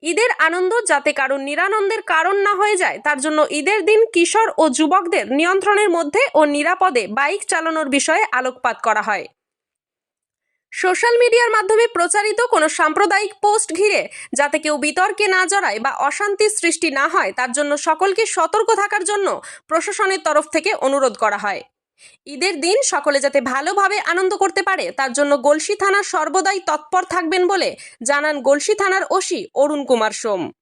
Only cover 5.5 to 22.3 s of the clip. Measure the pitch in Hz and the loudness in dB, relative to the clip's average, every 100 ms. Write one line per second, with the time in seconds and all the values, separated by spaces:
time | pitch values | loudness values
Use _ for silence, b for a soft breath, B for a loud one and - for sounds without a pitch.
5.5 | 392 381 403 415 339 311 381 539 - 302 | 0 2 2 2 0 0 0 2 2 2
6.5 | 294 302 370 370 247 196 214 285 392 - | 0 -2 0 0 0 -4 -2 -2 -2 -2
7.5 | 359 320 320 302 277 262 330 440 247 254 | -2 -2 -2 -2 -2 2 0 0 -2 -4
8.5 | 254 247 226 - 214 208 196 - _ _ | -2 -4 -2 0 0 0 -4 -6 _ _
9.5 | _ _ _ _ _ _ _ _ _ _ | _ _ _ _ _ _ _ _ _ _
10.5 | _ _ - 370 359 466 480 480 466 480 | _ _ -4 -2 2 2 4 4 4 2
11.5 | 427 427 440 466 466 349 415 415 415 480 | 0 2 2 2 2 0 0 -2 -2 0
12.5 | 392 311 - 320 - 403 392 415 - 415 | 0 0 0 0 2 2 0 -2 -2 0
13.5 | 427 - 330 415 349 170 B B 247 285 | 0 -2 0 0 0 -4 B B -2 0
14.5 | 302 302 302 302 302 381 403 415 370 370 | 0 -2 -2 -2 0 0 0 0 2 2
15.5 | 403 370 214 254 - 277 302 403 392 427 | 0 -2 -2 -4 -2 -4 -2 -4 0 0
16.5 | 415 339 330 330 277 294 349 220 196 247 | 2 -2 0 -2 0 0 0 -2 -2 -4
17.5 | 240 285 285 339 311 381 381 453 - 330 | -2 0 -2 0 0 0 0 -2 0 0
18.5 | 440 453 440 403 415 392 415 381 196 B | 0 2 0 0 -2 -2 -2 -2 -4 B
19.5 | B _ 320 339 403 392 381 359 302 302 | B _ -4 -2 -2 -2 0 0 0 0
20.5 | 330 330 440 262 277 262 202 220 202 202 | -2 -2 -2 0 2 0 0 0 0 -4
21.5 | 185 - _ _ _ b b - | -6 -10 _ _ _ b b -16